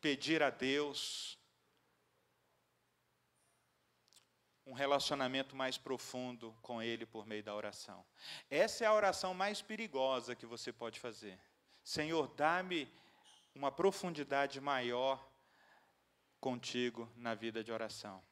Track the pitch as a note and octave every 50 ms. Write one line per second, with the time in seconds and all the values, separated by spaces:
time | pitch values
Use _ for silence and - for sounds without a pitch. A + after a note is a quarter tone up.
0 | - D#3 C#3 C3+ - C3+ D#3+ D#3+ D3+ C3+ A#2+ - B2+ C3 C3+ D3 D3 D3 C#3 -
1 | - - - - - - - _ _ _ _ _ _ _ _ _ _ _ _ _
2 | _ _ _ _ _ _ _ _ _ _ _ _ _ _ _ _ _ _ _ _
3 | _ _ _ _ _ _ _ _ _ _ _ _ _ _ _ _ _ _ _ _
4 | _ _ - - _ _ _ _ _ _ _ _ _ C3+ C3 B2 C#3 C#3 C#3+ C#3
5 | - - D3 C#3 C3 B2+ C3 C3+ C3+ C3 - C3+ C3 C3 B2+ - - - C3 A#2+
6 | - - - B2+ B2+ B2+ B2 A#2 A#2 A2+ A2 A2 _ - A#2+ A2+ A2+ A2+ A#2 A2+
7 | A#2 A2+ - A2 G#2 A2 A2 G#2+ G#2 G#2+ G#2 G#2 G#2 G#2 G2+ - - - G2 F#2
8 | F#2 _ _ - - - - - - _ C#3 D3 F#3+ A3+ - - A#3 G#3+ G#3+ G#3+
9 | G#3 G3 F3+ - - F#3 F#3 F3+ F#3+ G3+ G#3+ G3+ - - G#3+ G#3+ A3+ G#3 C#3+ C3+
10 | C3 C3+ C3+ B2+ A#2+ A#2+ B2 A#2+ - A#2 A#2 A2+ - - A#2 - A#2 A2+ G#2+ -
11 | - B2 G#2+ - - G#2 F#2 F#2 - _ _ _ _ _ - - _ - - D#3+
12 | D3+ D#3 E3 E3 C#3+ B2 - - C#3+ D#3 E3+ F3+ F#3 F#3 F3+ E3 C#3 - - -
13 | - - - - _ - - - _ _ _ C#3 C#3 C#3 - - E3+ G3 F#3+ -
14 | - F3+ E3+ D3 C#3+ - C#3 C#3 C#3 C#3 - C#3 C3+ C#3+ C#3+ C3 B2 A#2+ A#2+ A#2+
15 | B2+ C3+ C3+ B2+ - - _ _ _ _ _ _ - - - - _ _ _ _
16 | _ _ _ _ _ _ _ _ - C3 B2+ B2 A#2+ - - B2+ B2 B2 A2+ A2+
17 | A#2 A#2 A#2 A#2+ A#2+ A#2 A2+ G#2 A2 A#2 A2+ A#2 A2 A2 A2+ A2 A2+ G#2+ - -
18 | - G#2 G2 F#2+ - _